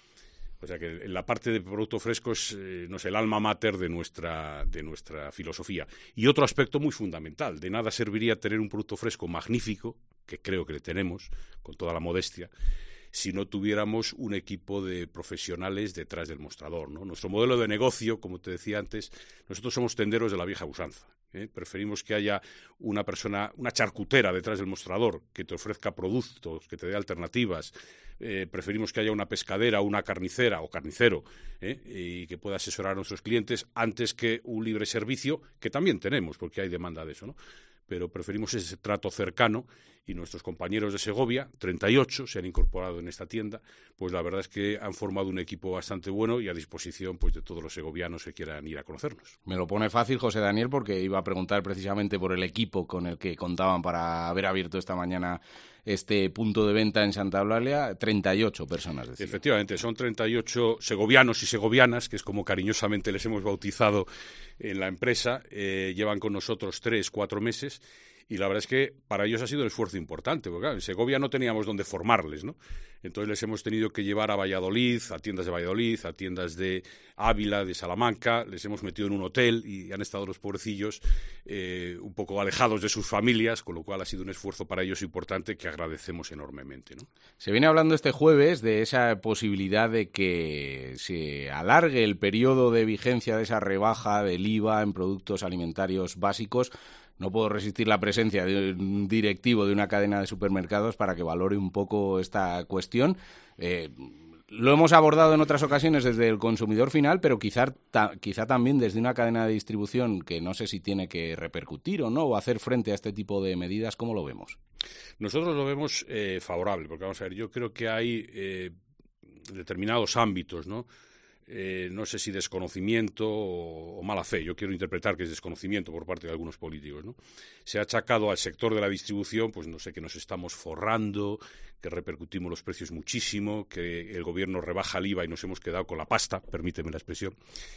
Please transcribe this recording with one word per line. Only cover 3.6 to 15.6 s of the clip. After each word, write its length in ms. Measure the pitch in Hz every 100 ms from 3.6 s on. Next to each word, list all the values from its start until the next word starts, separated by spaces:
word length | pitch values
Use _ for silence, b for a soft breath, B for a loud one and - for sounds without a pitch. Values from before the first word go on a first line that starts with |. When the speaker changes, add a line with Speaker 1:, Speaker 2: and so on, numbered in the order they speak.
| 110 95
Speaker 1:
de 140 | 87
nuestra, 760 | 85 82 - 82 80 76 73
de 180 | 73 82
nuestra 480 | 78 76 - 78 71
filosofía. 520 | - 82 85 92 87 69 B B B
Y 120 | 123
otro 180 | 147 135
aspecto 340 | - 131 143
muy 140 | 147
fundamental, 640 | - 101 80 78 - 143 76
de 100 | 90
nada 220 | 110 110
serviría 480 | - 104 107 113 110
tener 220 | 104 110
un 80 | 107
producto 260 | 107 - 101
fresco 320 | 117 - 85
magnífico, 720 | 82 - 120 113 101 117 - - _ -
que 140 | -
creo 260 | - 92 76
que 60 |
le 80 | 73
tenemos, 520 | - 85 92 95 - b b b
con 140 | - -
toda 160 | 85
la 80 | 85
modestia, 500 | 85 92 - - 85 B B B B B B
si 220 | - 98
no 120 | 95 101
tuviéramos 680 | 101 104 104 107 110 110
un 200 | - 113
equipo 480 | 98 - 92 - 101
de 240 | 92 90 85
profesionales 880 | 87 - 85 - 85